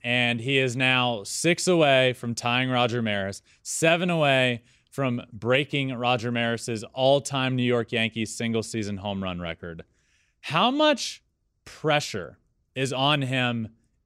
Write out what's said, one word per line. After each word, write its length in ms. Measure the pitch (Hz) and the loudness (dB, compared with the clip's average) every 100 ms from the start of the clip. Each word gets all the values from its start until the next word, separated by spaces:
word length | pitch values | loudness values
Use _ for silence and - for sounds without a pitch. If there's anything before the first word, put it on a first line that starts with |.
and 380 | 123 123 120 120 | -2 0 2 0
he 180 | 120 135 | 0 2
is 180 | 131 120 | 2 0
now 460 | 131 127 123 113 | 0 2 0 -2
six 420 | 98 - 165 170 - | -6 -2 0 2 2
away 460 | 170 147 131 127 | 4 6 6 4
from 220 | 123 120 | 0 -6
tying 340 | 117 120 123 127 | -4 -2 0 0
Roger 320 | 123 120 120 | 2 2 0
Maris, 400 | 113 101 98 98 - _ | -2 -2 -4 -8 -16 _
seven 480 | - - 165 170 180 | -10 0 2 2 2
away 520 | 165 143 131 127 117 - _ _ | 2 4 4 2 0 -8 _ _
from 320 | - 135 120 - | -4 -4 -4 -8
breaking 600 | 104 113 131 147 147 135 | -6 0 0 0 -2 -2
Roger 360 | 120 123 127 120 | -2 0 0 0
Maris's 540 | 120 117 117 - 113 104 | -2 -2 -2 -4 -6 -6
all-time 640 | 131 131 143 - 139 131 127 | 2 4 4 2 -2 -2 0
New 80 | |
York 260 | 123 120 113 | 2 0 0
Yankees 420 | 117 113 113 107 | 0 0 -2 -4
single-season 640 | - 117 113 107 113 101 98 | -4 -2 -2 -2 -4 -4 -6
home 240 | 101 98 | -6 -4
run 160 | 95 90 | -4 -6
record. 420 | 85 82 87 82 - _ _ _ _ _ | -8 -8 -12 -14 -16 _ _ _ _ _
How 280 | - 156 202 | -4 0 2
much 520 | 285 302 285 - - _ _ _ _ | 2 2 2 -4 -12 _ _ _ _
pressure 720 | - - 156 147 - 101 71 - _ _ _ | -20 -6 0 0 0 -8 -10 -14 _ _ _
is 180 | 131 135 | -6 -4
on 300 | 131 139 151 | 0 2 2
him 460 | 127 131 123 117 107 - _ _ | 0 -2 -2 -2 -6 -12 _ _